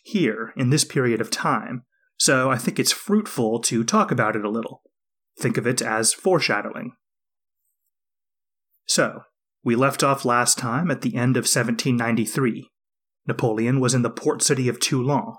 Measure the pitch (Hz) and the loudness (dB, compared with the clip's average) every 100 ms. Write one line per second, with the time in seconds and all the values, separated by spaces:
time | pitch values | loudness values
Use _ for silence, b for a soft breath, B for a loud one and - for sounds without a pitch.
0 | - 202 135 107 117 - 127 147 - 147 | -4 0 0 0 -8 -2 2 2 2 0
1 | 123 110 107 - 165 120 110 127 - _ | 0 0 -2 -4 -2 -2 -4 -10 -12 _
2 | _ _ - 131 131 123 - - 120 - | _ _ 2 2 2 0 -2 -2 -2 -2
3 | - 214 208 - 110 117 - 117 117 220 | 0 0 0 -2 0 0 0 0 2 2
4 | 208 127 107 107 104 113 110 143 _ _ | 2 2 0 0 -2 -4 -6 -12 _ _
5 | _ _ _ - 131 123 117 127 117 110 | _ _ _ -4 -2 0 0 -2 -2 0
6 | 113 - 190 170 - 104 107 - 120 - | 0 0 2 2 2 -2 -2 -8 -12 -14
7 | _ _ _ _ _ _ _ _ _ _ | _ _ _ _ _ _ _ _ _ _
8 | _ _ _ _ _ _ _ _ - - | _ _ _ _ _ _ _ _ -4 0
9 | 120 113 - _ _ _ 127 117 135 131 | 0 -4 -18 _ _ _ 0 2 2 2
10 | 143 135 127 120 120 - 123 123 175 131 | 0 2 2 2 2 0 -2 -2 -2 -2
11 | 151 123 123 123 110 135 117 117 139 120 | -2 0 2 2 2 0 0 -2 0 0
12 | 117 113 107 - 127 113 - _ _ _ | 0 0 0 0 0 -2 -10 _ _ _
13 | _ _ - 127 123 110 117 135 127 127 | _ _ -8 -2 0 0 2 2 2 2
14 | 117 - 151 143 - 135 123 113 - 135 | 0 0 -2 0 0 2 0 0 -2 0
15 | 127 139 110 | 0 0 -2